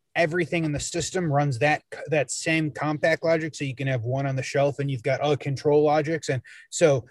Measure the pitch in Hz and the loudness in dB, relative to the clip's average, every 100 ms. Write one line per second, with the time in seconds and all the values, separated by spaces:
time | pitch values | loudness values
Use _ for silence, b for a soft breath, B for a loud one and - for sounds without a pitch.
0 | _ 165 170 180 165 170 156 143 - 170 | _ -2 0 0 0 -2 -2 -2 -4 -6
1 | 139 190 165 139 147 113 147 151 - - | -4 -2 0 2 2 2 0 0 -4 -14
2 | - 151 127 - 165 160 156 - 147 151 | -2 -2 -2 -4 0 0 0 -2 -4 0
3 | 165 156 165 165 160 - 139 127 135 127 | 0 2 2 0 -2 -6 -6 -4 -2 -2
4 | 117 135 139 135 - 139 143 135 143 127 | -2 -2 -2 -4 -2 0 0 0 -4 -2
5 | 139 135 147 143 143 131 151 147 151 151 | -2 0 0 0 -2 -2 2 4 4 2
6 | 151 160 - 131 B B B - 160 135 | 0 -2 -2 -6 B B B 2 4 4
7 | - | -2